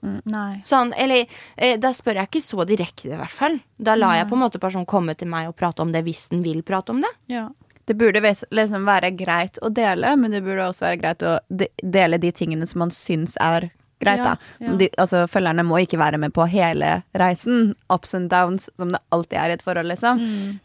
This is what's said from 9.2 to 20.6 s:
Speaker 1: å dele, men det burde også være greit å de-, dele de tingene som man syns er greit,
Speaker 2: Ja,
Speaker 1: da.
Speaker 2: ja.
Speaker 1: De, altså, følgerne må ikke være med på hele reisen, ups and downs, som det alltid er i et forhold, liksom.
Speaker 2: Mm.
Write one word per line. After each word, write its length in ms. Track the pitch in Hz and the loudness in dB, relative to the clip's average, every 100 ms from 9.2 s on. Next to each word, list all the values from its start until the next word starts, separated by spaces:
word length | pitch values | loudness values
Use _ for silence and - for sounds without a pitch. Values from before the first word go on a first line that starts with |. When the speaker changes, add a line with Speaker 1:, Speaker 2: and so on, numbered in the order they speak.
| 180 170 190 - | -2 -2 -2 -6
Speaker 1:
å 100 | 226 | -4
dele, 440 | 220 214 175 - 285 | 0 0 2 2 2
men 140 | 226 | 2
det 140 | 208 | 0
burde 240 | 190 190 185 | -2 -2 -4
også 180 | - 175 | -2 -4
være 140 | 175 | -2
greit 180 | 160 165 | -2 -2
å 180 | 170 165 - | 0 -2 -2
de-, 180 | 185 196 - | -4 -4 -6
dele 360 | 185 190 170 170 | 0 2 4 2
de 120 | 175 | 0
tingene 360 | - 165 160 170 | -2 -4 -4 -4
som 100 | 175 | -4
man 100 | 170 | -4
syns 460 | - - 165 170 - | -4 -4 -2 -2 -2
er 300 | 165 170 175 - _ - | 0 0 -2 -12 _ -4
greit, 180 | 196 202 | 0 2
Speaker 2:
Ja, 160 | 247 | 0
Speaker 1:
da. 20 | 156 - - | -2 -6 -10
Speaker 2:
ja. 120 | 233 190 | -2 2
Speaker 1:
De, 120 | 190 - | 2 2
altså, 300 | 185 180 175 | 2 2 2
følgerne 380 | 202 175 165 170 | 0 2 2 2
må 160 | 165 | 2
ikke 160 | 180 165 | 2 2
være 200 | 151 151 | 2 0
med 120 | 147 | 0
på 140 | - 170 | 2 2
hele 540 | 196 170 147 151 175 - | 4 2 2 0 0 -2
reisen, 600 | 190 185 175 240 240 220 - - | 0 2 2 0 2 2 0 -2
ups 240 | 185 - | -2 -2
and 160 | 185 175 | -6 0
downs, 400 | 180 180 190 - - | 2 2 0 -6 -8
som 160 | 175 | -4
det 80 | 180 - | -4 -2
alltid 280 | 170 165 185 | -2 -2 -2
er 120 | 160 | -2
i 20 | |
et 80 | 170 | -4
forhold, 240 | - 170 170 | -4 -4 -4
liksom. 300 | 180 233 247 | -2 0 0
Speaker 2:
Mm. 400 | 233 208 196 202 | -2 -4 -6 -8